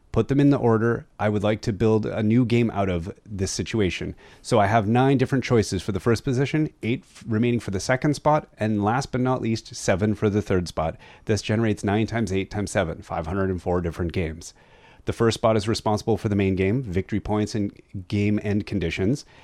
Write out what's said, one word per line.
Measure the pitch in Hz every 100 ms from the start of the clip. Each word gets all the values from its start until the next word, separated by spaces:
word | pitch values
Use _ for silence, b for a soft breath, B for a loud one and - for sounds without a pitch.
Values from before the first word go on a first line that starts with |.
| _
put | - -
them | 139
in | 143
the | -
order | 117 110 117 117 - -
I | 107
would | 104
like | 104 110
to | 120
build | 101 110 110 107
a | 110
new | 107 120 117
game | 117 117
out | 101 95
of | 87 90 - -
this | 98 95
situation. | - 90 110 95 - - - B B
So | - 117
I | 98
have | 117 101
nine | 123 135 131
different | 123 131
choices | - 120 95 92
for | -
the | 95
first | 117 110
position, | - 123 139 156 156 -
eight | 110 127
f-, | - - 120
remaining | 107 120 120
for | -
the | 95
second | - 127 151
spot, | 135 151 151 - -
and | 107 107 101
last | 123 -
but | 127
not | 127 127
least, | 113 113 - -
seven | - 95 107
for | 101 107
the | 104
third | - 92 85
spot. | - 80 - B B -
This | 107
generates | - 110 113 101
nine | 101 107 110
times | 113 98
eight | 95 95
times | 101 98
seven, | 104 82 -
five | - 87 85
hundred | 98 95
and | 90
four | 87 90
different | 85 80 87
games. | 98 78 82 - - b b b b -
The |
first | - 113 -
spot | 113 110
is | 104
responsible | 107 110 107 - 104
for | 107
the | 101
main | 95 92
game, | 95 127
victory | 120 90 - 101
points, | - 104 104 107
and | 101 - - 101 90
game | 101 104 104
end | 104 101 -
conditions. | 101 82 92 95 143 - b